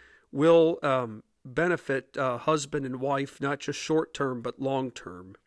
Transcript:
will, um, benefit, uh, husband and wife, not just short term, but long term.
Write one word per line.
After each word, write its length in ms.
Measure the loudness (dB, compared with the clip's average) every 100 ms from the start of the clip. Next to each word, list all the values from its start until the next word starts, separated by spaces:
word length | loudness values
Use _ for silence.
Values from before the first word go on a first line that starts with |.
| -20 _ _
will, 460 | 2 6 8 6 4
um, 400 | 0 0 -2 -10 -18 _ -8
benefit, 720 | -2 0 0 -2 -4 -4 -4
uh, 220 | -2 -2
husband 460 | 0 0 -2 -6 -4
and 140 | -4
wife, 400 | -2 -2 -2 -4
not 200 | -4 -4
just 200 | -6 -6
short 340 | 0 0 0
term, 280 | -2 -4 -2
but 180 | -6 -4
long 320 | -2 -2 -2
term. 440 | -8 -14 -16 -18 -20